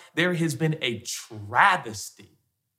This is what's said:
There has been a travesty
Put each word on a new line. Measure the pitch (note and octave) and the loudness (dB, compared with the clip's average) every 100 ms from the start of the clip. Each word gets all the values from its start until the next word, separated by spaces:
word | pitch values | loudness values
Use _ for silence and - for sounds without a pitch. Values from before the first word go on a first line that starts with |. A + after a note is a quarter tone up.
| - | -6
There | D#3 F3+ | 0 0
has | E3+ E3 | 2 0
been | C3 D#3+ D#3 | 0 -2 0
a | B2+ A2+ | -4 -4
travesty | - - - A2 G2+ B2 G3 F#3 A#2+ G2 - - - _ _ _ _ | -8 -10 -12 -14 0 4 6 4 -4 -12 -14 -18 -20 _ _ _ _